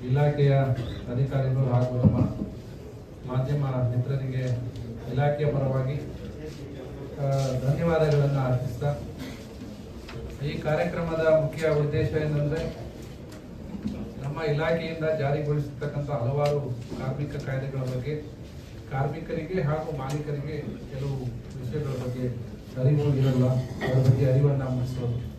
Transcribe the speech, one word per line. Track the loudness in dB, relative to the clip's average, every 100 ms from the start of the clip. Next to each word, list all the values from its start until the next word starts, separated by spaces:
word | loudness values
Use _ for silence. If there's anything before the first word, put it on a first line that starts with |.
| 2
ಇಲಾಖೆಯ | 4 4 6 6 6 4 2 -2 -6 -4
ಅಧಿಕಾರಿಗಳು | 0 2 2 2 2 4
ಹಾಗೂ | 4 2 6
ನಮ್ಮ | 6 6 2 0 -6 -8 -12 -14 -14 -14 -16 -12 -2
ಮಾಧ್ಯಮ | 0 0 0 0
ಮಿತ್ರರಿಗೆ | 2 2 2 0 0 0 -2 0 -2 -4 -8 -8 -8 -4
ಇಲಾಖೆಯ | 2 2 4 2
ಪರವಾಗಿ, | 2 2 0 0 -2 -6 -10 -10 -10 -12 -10 -12 -12 -12 -10 -10 -4
ಆ, | 0 2 2 0 2
ಧನ್ಯವಾದಗಳನ್ನ | 2 4 4 6 6 4 2
ಅರ್ಪಿಸ್ತಾ, | 2 2 0 -2 -2 -2 -6 -10 -10 -12 -12 -12 -12 -12 -14 -14 -12 -10 -10 -6 -6
ಈ | -4
ಕಾರ್ಯಕ್ರಮದ | 0 2 2 0 -2 2 6
ಮುಖ್ಯ | 6 4 2 2
ಉದ್ದೇಶ | 4 2 2 2
ಏನಂದ್ರೆ, | 2 0 0 0 0 -2 -6 -10 -12 -14 -14 -14 -14 -14 -14 -10 -6 -6 -6 -8 -8
ನಮ್ಮ | -6 -2
ಇಲಾಖೆಯಿಂದ | 0 2 2 2 0 -2 0 2
ಜಾರಿಗೊಳಿಸಿರ್ತಕ್ಕಂಥ | 2 2 2 0 0 -4 -4 -4 -4
ಹಲವಾರು | -2 0 2 2 2 0 -6 -8 -6
ಕಾರ್ಮಿಕ | -4 -4 -4 -4
ಕಾಯ್ದೆಗಳ | -4 -2 -2 -4
ಬಗ್ಗೆ | -2 -2 -2 -4 -6 -12 -14 -14 -14 -14 -6
ಕಾರ್ಮಿಕರಿಗೆ | -2 -2 -2 -4 -4 -2 0
ಹಾಗೂ | 0 0 -2 -6
ಮಾಲೀಕರಿಗೆ | -4 -4 -2 -4 -4 -6
ಕೆಲವು | -6 -8 -10 -6 -4 -4 -4 -8 -10 -8
ವಿಷಯಗಳ | -4 -4 -4
ಬಗ್ಗೆ | -4 -4 -2 -4 -4 -8 -12 -10 2
ಅರಿವು | 4 4 4 4
ಇರಲ್ಲ, | 4 4 4
ಅದರ | 2 0 -2 2 4 6
ಬಗ್ಗೆ | 6 6
ಅರಿವನ್ನ | 6 6 4
ಮೂಡಿಸೋದು. | 0 -2 -2 -2 -2 -2 -4